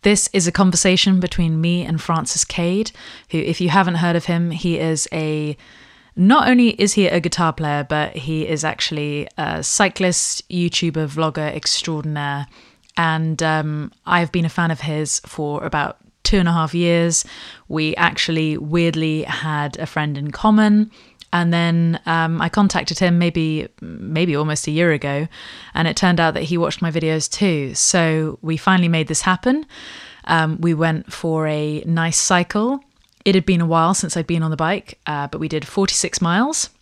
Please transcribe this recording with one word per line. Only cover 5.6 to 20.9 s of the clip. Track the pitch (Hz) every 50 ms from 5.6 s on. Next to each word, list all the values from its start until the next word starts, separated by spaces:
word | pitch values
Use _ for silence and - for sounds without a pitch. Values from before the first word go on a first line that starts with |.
| - - - - - - - _ _ _ _
not | - 180 196 262 302 - -
only | 254 247 240 233 - -
is | 202 202
he | - - 196 175
a | - 175
guitar | 156 175 - - 175 160
player, | 151 - 160 147 147 147
but | 147 147 156 151 151 - -
he | - 127 151 160 156 156
is | 156 165 147
actually | 151 156 - - - - 160 151 147 147 147 147 143 - _
a | - 156 160 160 160 147
cyclist, | - - - 208 190 - - 190 180 175 - - - - - - _
YouTuber, | 175 175 175 170 - - - 165 143 160 156 147
vlogger | 139 151 160 156 147 156 151 151 -
extraordinaire. | 151 - - - - - - 160 151 147 156 151 147 147 143 143 143 139 - - - - - _ _ _ _ _
And, | - 170 165 160 160 160 160 160 135
um, | 160 160 156 156 151 151 151 151 147 - _ _ _
I've | - 180 175 170 156
been | - 175 165
a | 160
fan | - - 170 165
of | 160 135
his | - 156 156 151 156 143 - - -
for | - - - 156 147 147 - -
about | 160 - 151 143 - - _ _ _ _ _
two | _ - 220 196
and | 180 170
a |
half | 170 165 160 156
years. | - 170 175 170 170 170 170 170 165 - - - - - - - - - _
We | _ - 160 156 156 -
actually | - 175 170 - - - - 165 160 156 156 151 -
weirdly | - 151 156 170 170 165 160 160 160 160 156 156 156
had | - 160 - 147 160 151 147 147 143 - -
a | -
friend | - - 160 151 151 143
in | 139 143 147
common. | 139 - - 214 214 214 220 214 208 214 214 214